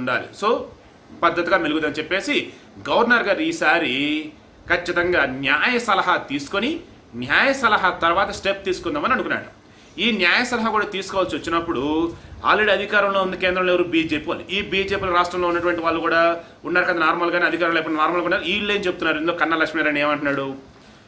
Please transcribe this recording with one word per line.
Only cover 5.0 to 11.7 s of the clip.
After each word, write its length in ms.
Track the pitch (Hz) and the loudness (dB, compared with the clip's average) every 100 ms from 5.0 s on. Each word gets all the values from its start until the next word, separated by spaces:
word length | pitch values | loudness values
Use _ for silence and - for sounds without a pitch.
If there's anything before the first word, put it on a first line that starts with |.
| 175 180 139 127 | 2 2 0 0
న్యాయ 300 | 135 147 208 240 233 | 0 2 2 0 0
సలహా 280 | 190 180 165 - | 0 2 0 -2
తీసుకొని 400 | 139 143 196 240 330 - - - 120 | -6 -4 -2 -2 -4 -10 -20 -16 -10
న్యాయ 260 | 123 160 247 269 | 0 2 2 2
సలహా 280 | 233 208 185 - 165 | 2 2 2 2 2
తర్వాత 240 | 175 202 190 | 2 0 -2
స్టెప్ 260 | 196 196 190 | -4 -2 -2
తీసుకుందామని 480 | 175 175 147 196 254 | -4 -4 -2 0 0
అనుకున్నాడు. 340 | 170 120 98 - - - - - | 0 -4 -6 -16 -20 -20 -16 -2
ఈ 20 | 220 214 | 0 2
న్యాయ 200 | 175 196 247 | 2 2 0
సలహా 220 | 247 226 | -2 0
కూడా 140 | 214 196 | 0 -2
తీసుకోవాల్సి 400 | 185 190 196 170 156 | -4 -4 -2 -2 -2
వచ్చినప్పుడు 460 | - 170 170 | -2 -2 -2